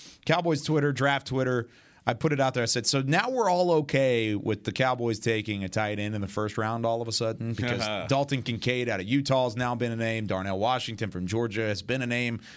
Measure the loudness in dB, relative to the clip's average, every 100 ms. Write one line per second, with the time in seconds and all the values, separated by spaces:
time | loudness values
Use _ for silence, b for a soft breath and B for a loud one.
0 | B B 0 0 2 0 2 2 2 2
1 | 2 2 0 0 2 0 -2 B B B
2 | -4 0 0 2 2 2 0 0 0 0
3 | 2 2 2 2 4 4 4 4 4 2
4 | 4 4 2 0 0 -2 -2 0 0 2
5 | 0 -2 0 -2 -2 -4 -4 -2 -2 -2
6 | -4 -4 -4 -2 -2 -2 -2 0 0 0
7 | -2 -2 -2 -4 -4 -4 -2 -2 -2 -4
8 | 0 0 0 -2 -4 -4 -2 0 0 -2
9 | 0 0 2 2 2 0 -2 0 -2 0
10 | -2 -2 -2 -2 -2 0 0 0 -2 -6
11 | -6 -4 -2 0 0 0 -2 -2 -2 -2
12 | 0 0 -2 -4 B